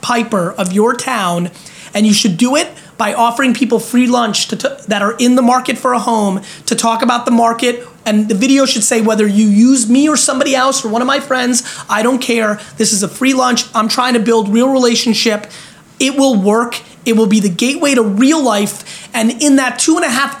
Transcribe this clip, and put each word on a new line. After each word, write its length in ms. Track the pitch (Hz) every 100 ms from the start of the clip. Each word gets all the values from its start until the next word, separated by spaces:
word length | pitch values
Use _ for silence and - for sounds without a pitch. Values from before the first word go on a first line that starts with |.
Piper 480 | - 240 226 196 175
of 220 | 214 185
your 220 | 196 220
town, 580 | 247 - 240 180 175 175 - - - -
and 100 | 208
you 80 | 214
should 240 | 202 202 165
do 200 | 247 285
it 120 | 349 - - -
by 160 | 208
offering 400 | 277 233 233 262
people 240 | 226 240 233
free 280 | - 247 247
lunch 400 | 247 226 - -
to, 80 | 208
to, 200 | 262 277 -
that 140 | 208
are 140 | 202 233
in 180 | 247 247
the 60 |
market 360 | 240 254 247 247
for 140 | 262
a 60 | 247
home 400 | 208 226 202 190 - - -
to 80 |
talk 260 | 226 233 226
about 240 | 233 240 247
the 40 |
market. 540 | 233 233 233 247 240 - - -
And 220 | 214 214
the 60 |
video 320 | 202 269 269 262
should 180 | 247
say, 160 | - 233
"Whether 260 | 220 214 214
you 200 | 202 214
use 400 | 202 240 269 220
me 200 | 254 302
or 60 | 302
somebody 380 | - 262 269
else 300 | 262 262 269
or 60 | 226
one 100 | 226
of 60 | 247
my 140 | 285
friends, 420 | 277 254 247 240 - - -
I 140 | 214
don't 160 | 233 262
care. 400 | - 233 214 208 - -
This 160 | 220
is 100 | 202
a 60 | 190
free 240 | - 254
lunch. 320 | 262 247 240 -
I'm 140 | 226 220
trying 240 | 262 247
to 80 | 240
build 300 | 214 226 202
real 180 | 220 262
relationship." 760 | 262 247 233 240 214 233 208 - - - - - -
It 160 | 269 285
will 220 | 269 220
work. 420 | 190 220 233 - - - -
It 100 | 220
will 100 | 214
be 140 | 214
the 80 | 196
gateway 460 | 170 247 294 294
to 80 | 254
real 400 | 214 196 262 320
life. 680 | 254 208 208 - - - -
And 280 | 240 220 247
in 140 | 294 269
that 220 | 254 240
two 180 | - 330
and 80 |
a 60 | 330
half 280 | 240 277 -